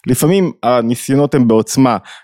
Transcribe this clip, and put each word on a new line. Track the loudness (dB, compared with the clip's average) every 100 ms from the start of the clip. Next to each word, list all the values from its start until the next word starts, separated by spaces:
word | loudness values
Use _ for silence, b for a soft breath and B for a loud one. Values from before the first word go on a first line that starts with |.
| -4
לפעמים | -2 0 0 0 -4
הניסיונות | -2 0 0 -4 -2 -2 0 0
הם | 2
בעוצמה | 2 0 0 0 0 -6 B